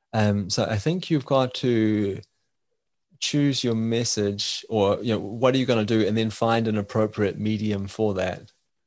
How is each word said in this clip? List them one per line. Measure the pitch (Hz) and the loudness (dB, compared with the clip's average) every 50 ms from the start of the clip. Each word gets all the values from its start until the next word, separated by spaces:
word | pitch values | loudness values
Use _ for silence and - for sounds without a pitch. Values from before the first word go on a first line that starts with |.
| _ _ | _ _
Um, | - 113 107 104 101 101 98 92 | 0 2 2 2 2 0 -2 -2
so | - - 107 | -2 -2 -2
I | - 113 | 0 -2
think | 107 - 156 170 185 175 - | -2 -2 -2 -2 -2 -2 0
you've | 165 147 127 | -2 -2 0
got | - 143 135 131 127 - | 2 2 2 2 0 -2
to | - - 127 120 110 110 107 107 104 104 98 95 104 - _ _ _ _ _ _ _ _ _ _ _ _ _ _ _ _ _ _ _ | -2 0 2 2 4 4 2 2 2 0 -2 -4 -6 -10 _ _ _ _ _ _ _ _ _ _ _ _ _ _ _ _ _ _ _
choose | - - - 147 143 143 131 - - | -6 -2 0 2 2 2 2 0 0
your | 120 113 | 0 0
message, | 113 113 113 113 117 120 - - 107 104 101 101 104 - - - - - - | 0 0 0 0 0 0 -2 -2 -2 -2 -2 -2 -4 -6 -6 -6 -8 -8 -4
or, | 110 110 101 98 101 - | 0 2 2 2 2 0
you | 104 120 110 | 0 -2 -2
know, | 92 | -2
what | 104 101 110 117 127 127 127 | -2 -6 -4 2 2 2 4
are | 135 | 2
you | 127 | 2
gonna | 120 123 113 107 | 2 2 0 2
do, | 101 117 110 107 | 2 2 2 2
and | 92 107 | 2 2
then | 113 113 110 | 0 0 -2
find | 104 - 123 113 113 117 113 113 | -2 0 2 2 2 2 2 0
an | 107 | 0
appropriate | 107 98 - - 110 110 104 - - 104 95 - - | -2 -4 -2 0 0 0 0 0 0 -2 -2 -2 -2
medium | 104 107 110 104 107 107 104 98 98 | -2 -2 -2 -2 -2 -2 -2 -4 -6
for | 98 - - 110 107 98 | -8 -4 -2 -2 0 0
that, | 92 92 92 90 - 95 - _ _ _ _ _ _ _ | -2 -2 -4 -4 -8 -12 -20 _ _ _ _ _ _ _